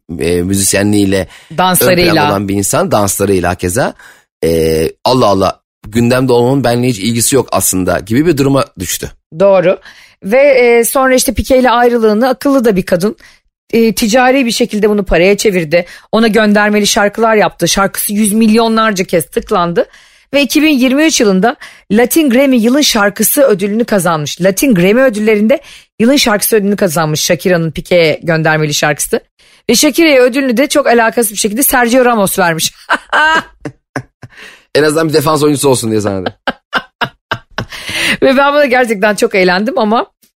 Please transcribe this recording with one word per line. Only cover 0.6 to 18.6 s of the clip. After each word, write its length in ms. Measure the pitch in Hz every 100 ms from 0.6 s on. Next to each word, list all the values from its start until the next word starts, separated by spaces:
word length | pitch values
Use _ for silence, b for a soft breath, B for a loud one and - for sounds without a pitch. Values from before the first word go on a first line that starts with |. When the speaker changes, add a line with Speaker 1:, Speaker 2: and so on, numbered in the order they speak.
| 98 95 104 104 98 95 - B B 160
Speaker 2:
Danslarıyla. 460 | 185 180 185 175 175
Speaker 1:
ön 40 | 160
planda 140 | 147
olan 160 | 101 98
bir 80 | 101
insan, 360 | 98 135 185
danslarıyla 580 | 113 101 - 101 95 87
hakeza. 440 | 90 90 104 151 B B B B _
E, 480 | 80 82 80 80 80 -
Allah 220 | 127 127 107
Allah, 340 | 95 95 - _ _ 110
gündemde 460 | 113 120 127 131
olmanın 300 | 120 120 139
benimle 240 | 120 120 123
hiç 120 | 101
ilgisi 360 | 107 117 107 135
yok 120 | -
aslında 480 | 95 - 92 90 82
gibi 260 | 87 120 170
bir 120 | 139
duruma 280 | 139 135 - -
düştü. 320 | - - - - _ 160
Speaker 2:
Doğru. 400 | 196 190 180 - B B B B
Ve, 140 | 190 254
e, 420 | 285 254 240 233 233
sonra 300 | 277 262 254
işte 180 | -
Pique 260 | 214 214 254
ile 100 | 247
ayrılığını, 580 | 233 240 240 220 208 254
akıllı 360 | 254 285 269 233
da 100 | 190
bir 80 |
kadın, 320 | - 175 202 - b b _ _ _
e, 200 | 233 226 -
ticari 500 | 214 254 254 269 233
bir 60 |
şekilde 380 | - 240 208 214
bunu 160 | 208 190
paraya 320 | 165 185 202
çevirdi. 480 | 220 185 156 170 180 B B
Ona 160 | 214 233
göndermeli 600 | 214 214 208 208 208 202
şarkılar 480 | 220 202 220 226 214
yaptı. 320 | 170 - 170
Şarkısı 460 | 202 196 - -
yüz 200 | 208 214
milyonlarca 720 | 220 226 226